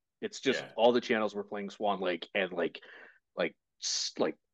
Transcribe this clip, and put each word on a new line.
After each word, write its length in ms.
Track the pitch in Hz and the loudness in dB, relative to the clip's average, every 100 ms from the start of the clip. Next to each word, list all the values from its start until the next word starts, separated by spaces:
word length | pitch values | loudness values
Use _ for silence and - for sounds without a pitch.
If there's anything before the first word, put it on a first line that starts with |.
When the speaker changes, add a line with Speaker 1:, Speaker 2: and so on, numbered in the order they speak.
| _ _ | _ _
Speaker 1:
It's 180 | 107 - | -10 -4
just 200 | 135 76 | -2 -2
Speaker 2:
Yeah. 100 | 71 - | -2 4
Speaker 1:
all 160 | 117 | 6
the 100 | 120 | 6
channels 320 | 117 113 107 | 4 2 0
were 100 | 101 101 | -2 -8
playing 240 | 104 98 | -8 -8
Swan 300 | - 104 95 | -2 0 0
Lake 260 | 92 85 - 104 | 0 -2 -2 -2
and, 160 | 92 | -2
like, 300 | 90 85 - - - - - _ - | 0 -4 -4 -16 -20 -20 -20 _ -4
like, 180 | 85 - _ _ | -4 -4 _ _
s-, 300 | - - - - | -4 -4 -4 -2
like, 200 | 90 - _ | -2 -2 _